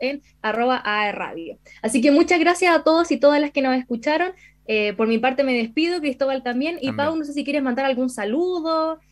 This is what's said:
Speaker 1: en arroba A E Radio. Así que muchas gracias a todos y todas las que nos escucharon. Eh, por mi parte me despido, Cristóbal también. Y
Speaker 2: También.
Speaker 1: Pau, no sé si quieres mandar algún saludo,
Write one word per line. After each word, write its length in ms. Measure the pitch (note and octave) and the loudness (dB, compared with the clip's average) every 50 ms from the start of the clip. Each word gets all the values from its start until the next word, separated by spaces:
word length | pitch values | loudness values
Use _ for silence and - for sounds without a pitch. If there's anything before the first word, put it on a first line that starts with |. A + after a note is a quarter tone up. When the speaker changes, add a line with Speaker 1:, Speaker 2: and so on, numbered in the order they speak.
Speaker 1:
en 220 | B3 C4 C#4+ C#4+ - _ _ _ | -4 -6 -6 -8 -12 _ _ _
arroba 400 | - G#3+ G#3+ A3+ A#3+ B3+ B3+ A#3+ - | -4 -2 -2 0 0 0 0 0 -2
A 240 | G#3 G#3 G#3+ G#3 | -2 -2 0 -2
E 60 | G#3 G3 | -2 -4
Radio. 440 | F#3+ F3+ - - E3 E3 D#3+ - - _ - - - | -6 -8 -10 -10 -12 -12 -14 -16 -18 _ -20 -10 -6
Así 200 | - A3+ A#3 B3+ | -4 -2 0 2
que 100 | A#3 C#4+ | 4 6
muchas 280 | C#4+ D#4 F4 - F4+ E4 | 6 6 6 4 4 4
gracias 340 | D#4+ F4 F4 F4 F#4 F4 E4 | 4 2 2 4 4 4 4
a 80 | D#4 D#4+ | 4 4
todos 280 | D#4+ D#4+ E4 E4+ - | 4 4 4 2 2
y 60 | D4 | 2
todas 220 | A3+ C#4+ C#4+ D4 D4 | 4 4 6 6 4
las 120 | D4 C#4+ | 2 0
que 100 | - C#4+ | -2 -2
nos 160 | C4 C4 B3+ | 0 0 0
escucharon. 560 | B3+ B3+ - A#3+ A#3 - D4 D4+ D#4+ - C#4 - - - - _ _ _ | 0 -2 -4 -6 -4 -2 -2 0 0 -2 -4 -6 -10 -20 -20 _ _ _
Eh, 240 | - A3 G#3+ G#3 G#3 | -4 -2 0 0 -2
por 160 | G3+ A3 A3 | -2 0 0
mi 120 | A3 A3+ A3 | 0 2 2
parte 260 | A#3+ C4 C4 C4+ C#4 | 2 0 0 0 0
me 80 | C4 B3 | 0 0
despido, 480 | A#3+ A3+ A3+ A3+ D#4 D#4+ E4+ F4+ F4+ | 0 -2 -2 -2 -2 0 0 -2 -2
Cristóbal 420 | D4+ C#4+ B3 - C#4 C4+ C4+ C4 B3+ | -2 -4 -2 -2 -2 -2 -2 -4 -4
también. 320 | B3 A#3+ B3 C#4+ D#4+ F4 D#4 | -4 -4 -2 -2 -4 -4 -4
Y 60 | C4 | -6
Speaker 2:
También. 80 | C4 G#3+ | -4 -4
Speaker 1:
Pau, 180 | C#4 C#4+ D4+ E4 | -2 -2 -2 -2
no 80 | D#4+ D4+ | -4 -6
sé 80 | D4 | -6
si 140 | C#4 C#4+ C#4 | -6 -6 -4
quieres 180 | C#4 C#4+ D4 C4+ | -2 -2 -2 -2
mandar 220 | C4 A#3+ C4 C4+ | -2 -2 0 0
algún 240 | C4+ C4 A#3+ C4 B3+ | 0 0 0 -2 -4
saludo, 920 | B3 A3+ G3+ G#3 A3+ D#4 F4 F4+ F4+ F4 D#4 D#4+ D#4+ D#4+ D#4+ D#4+ D#4+ D#4+ _ _ | -4 -4 -4 -2 -2 -2 -2 -2 -2 -4 -4 -2 -2 -2 -2 -4 -6 -8 _ _